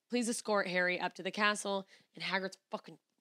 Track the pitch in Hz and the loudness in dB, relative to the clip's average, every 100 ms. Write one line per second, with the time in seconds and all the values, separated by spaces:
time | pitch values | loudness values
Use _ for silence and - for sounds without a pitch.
0 | _ 247 233 240 - 208 190 180 180 180 | _ 0 0 -2 2 2 2 2 2 2
1 | 180 - 185 185 208 208 202 196 190 - | -2 -4 -6 0 2 2 -2 -4 -4 -14
2 | _ - 170 185 190 - _ 214 - 165 | _ -10 -2 -2 -2 -8 _ -12 -10 -20
3 | _ _ | _ _